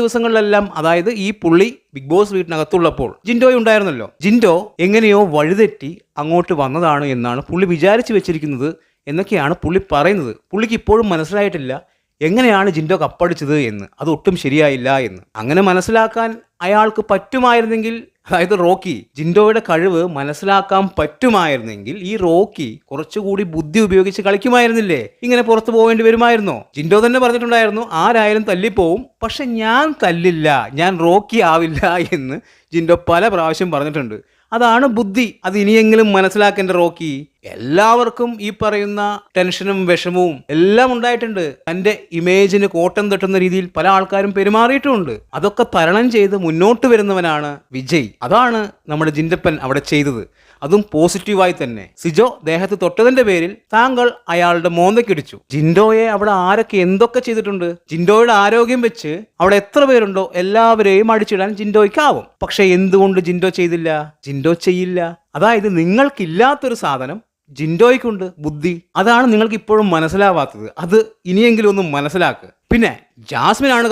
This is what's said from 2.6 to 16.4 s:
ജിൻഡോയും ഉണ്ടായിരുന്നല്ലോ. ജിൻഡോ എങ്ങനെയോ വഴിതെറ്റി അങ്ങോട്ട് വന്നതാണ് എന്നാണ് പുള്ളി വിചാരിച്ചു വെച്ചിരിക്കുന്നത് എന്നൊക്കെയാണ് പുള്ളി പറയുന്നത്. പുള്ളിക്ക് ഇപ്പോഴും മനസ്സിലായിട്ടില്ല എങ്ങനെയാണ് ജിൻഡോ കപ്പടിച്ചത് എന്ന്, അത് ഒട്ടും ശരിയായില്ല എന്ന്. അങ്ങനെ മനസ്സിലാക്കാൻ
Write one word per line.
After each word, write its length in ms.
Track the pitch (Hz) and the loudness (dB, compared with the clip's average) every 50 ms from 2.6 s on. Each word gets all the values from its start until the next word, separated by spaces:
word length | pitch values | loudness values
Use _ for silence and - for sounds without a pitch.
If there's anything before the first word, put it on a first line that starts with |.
| 156 151 - 180 170 156 - - 135 107 - - - 190 | -4 -2 0 0 0 0 0 -2 -6 -8 -8 -10 -6 -4
ജിൻഡോയും 320 | 240 233 254 254 254 247 220 | 0 2 4 4 4 4 2
ഉണ്ടായിരുന്നല്ലോ. 460 | 226 220 214 202 185 143 120 107 - _ _ 147 | 2 2 2 2 -2 -4 -6 -8 -12 _ _ 0
ജിൻഡോ 280 | 196 220 247 226 190 165 175 185 104 _ - 170 | 2 2 4 4 4 2 2 0 -6 _ -4 -2
എങ്ങനെയോ 360 | 190 208 226 220 214 202 202 208 185 147 | 0 2 2 4 4 4 4 2 2 2
വഴിതെറ്റി 560 | 151 147 156 190 202 220 - - - - 143 170 - _ _ - - 147 | 0 0 0 0 0 0 -2 -2 -6 -14 -14 -14 -16 _ _ -12 -10 -6
അങ്ങോട്ട് 320 | 156 165 175 170 - 185 147 139 | -2 0 0 0 0 -2 -2 -2
വന്നതാണ് 440 | 131 131 165 175 160 147 143 147 143 131 | -2 -2 -2 -2 0 0 0 -2 -2 -4
എന്നാണ് 260 | 123 117 120 120 131 139 - | -4 -4 -4 -6 -6 -8 -6
പുള്ളി 180 | - 175 190 180 175 | -4 -2 -2 0 0
വിചാരിച്ചു 400 | 151 151 190 208 240 240 - 226 190 | 0 2 2 2 2 0 0 -2 -2
വെച്ചിരിക്കുന്നത് 500 | - - 170 160 147 151 139 120 131 156 165 - _ _ _ _ - 143 | -2 -2 -6 -6 -6 -6 -6 -6 -6 -6 -8 -10 _ _ _ _ -12 -8
എന്നൊക്കെയാണ് 440 | 147 170 196 - 220 175 139 143 175 - - | -6 -6 -4 -2 -2 -2 0 -2 -2 -2 -4
പുള്ളി 180 | 147 175 190 190 - 151 | -2 -2 -2 -2 -2 -2
പറയുന്നത്. 400 | 143 147 175 208 196 143 117 104 - _ _ | 0 2 2 0 0 -4 -6 -8 -12 _ _
പുള്ളിക്ക് 260 | - 202 226 220 226 214 | -6 -4 -4 -2 -4 -4
ഇപ്പോഴും 260 | - - 208 226 226 208 180 | -2 0 2 2 2 2 -2
മനസ്സിലായിട്ടില്ല 600 | 160 156 151 190 208 202 202 175 160 135 127 131 147 - _ _ _ _ _ _ - | -2 -4 -4 -2 -2 -2 -2 -4 -6 -8 -8 -10 -10 -12 _ _ _ _ _ _ -4
എങ്ങനെയാണ് 480 | 147 160 190 240 254 240 214 190 196 202 170 | -2 0 2 2 2 4 4 2 2 0 0
ജിൻഡോ 200 | 156 156 156 185 175 151 | -2 -2 -2 -2 -2 -2
കപ്പടിച്ചത് 540 | 135 - - 175 175 170 - 151 139 151 151 139 113 | -4 -4 -2 -2 -2 -2 -4 -4 -2 -2 0 -2 -2
എന്ന്, 140 | 104 101 98 - _ - | -6 -8 -12 -14 _ -8
അത് 80 | 143 156 156 | -4 -4 -4
ഒട്ടും 200 | 143 - 196 180 165 - | -2 0 -2 -2 -2 -2
ശരിയായില്ല 440 | 139 135 156 156 147 139 131 120 131 139 135 127 107 | -2 2 2 2 2 2 0 -2 -2 -2 -2 -2 -4
എന്ന്. 120 | 92 90 98 _ - 107 | -8 -14 -20 _ -14 -10
അങ്ങനെ 200 | 110 127 151 185 202 190 | -4 -2 0 2 2 2
മനസ്സിലാക്കാൻ 600 | 185 185 180 - 220 226 220 220 226 226 226 226 220 226 | 2 0 0 0 0 0 0 0 -2 -4 -6 -6 -6 -10